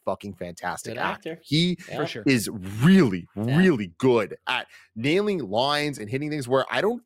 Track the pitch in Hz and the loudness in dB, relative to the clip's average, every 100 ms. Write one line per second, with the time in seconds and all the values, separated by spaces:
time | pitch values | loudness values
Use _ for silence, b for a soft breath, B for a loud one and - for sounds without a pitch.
0 | - 95 104 92 87 87 90 - - 113 | -8 -8 -8 -12 -12 -10 -8 -8 -10 -6
1 | - - 160 165 - 151 180 175 - 117 | -6 -6 -10 -14 -4 0 0 -2 -8 -6
2 | 147 123 104 131 101 104 92 104 139 190 | -6 -4 0 0 0 -8 -10 2 6 8
3 | 135 92 85 - 113 143 185 139 98 82 | 6 2 -6 -6 0 4 4 2 -2 0
4 | 131 120 95 73 - 127 - b b 113 | 4 4 2 -6 -4 -4 -4 b b -6
5 | 127 175 208 185 110 107 135 147 147 139 | 0 0 0 -2 -2 0 0 0 -2 -4
6 | 104 131 151 151 120 131 - 123 185 240 | -6 -6 -4 -6 0 0 2 0 0 -2